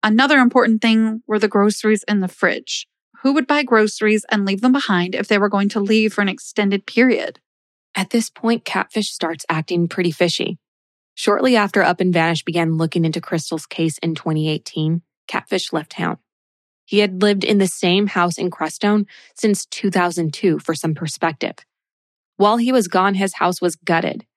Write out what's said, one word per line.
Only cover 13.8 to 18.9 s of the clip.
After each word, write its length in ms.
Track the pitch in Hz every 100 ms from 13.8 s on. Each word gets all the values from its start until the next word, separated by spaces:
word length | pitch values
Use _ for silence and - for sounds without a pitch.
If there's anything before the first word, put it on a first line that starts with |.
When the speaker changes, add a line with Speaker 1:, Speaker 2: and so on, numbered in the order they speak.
| 165 151
Speaker 2:
in 160 | 165
twenty 340 | 156 - 156 156
eighteen, 540 | 151 - - 156 170 _ _ -
Catfish 460 | - - 190 -
left 200 | 160 156
town. 260 | - 175 - _ _ _ _ _ _
He 160 | _ 202
had 220 | 208 185
lived 200 | 208 202
in 160 | - 208
the 80 | 190
same 400 | - 180 185 202
house 320 | 190 175 170
in 140 | 180
Crestone 520 | - 160 - 208